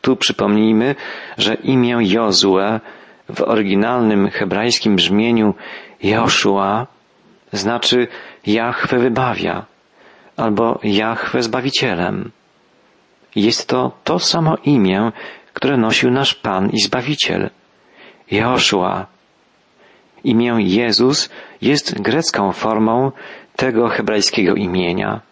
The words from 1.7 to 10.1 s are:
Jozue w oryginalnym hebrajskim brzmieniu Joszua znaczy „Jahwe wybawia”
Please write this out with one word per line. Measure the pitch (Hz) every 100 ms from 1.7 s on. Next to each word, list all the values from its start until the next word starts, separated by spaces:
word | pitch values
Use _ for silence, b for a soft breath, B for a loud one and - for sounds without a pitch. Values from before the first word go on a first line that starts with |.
| 131 120 120
Jozue | 107 107 110 90 98 95 101 110 B B B B _
w | -
oryginalnym | - 113 101 98 110 123 113 104 98
hebrajskim | - 101 92 117 113 110 98
brzmieniu | 87 101 117 117 107 95 B B B B
Joszua | 95 110 113 - 101 98 98 107 123 _ _ _ _ _ _
znaczy | 104 98 120 - 123 117 B B B -
„Jahwe | 107 117 123 - 127
wybawia” | 123 117 127 104 87 90 - _ _ b b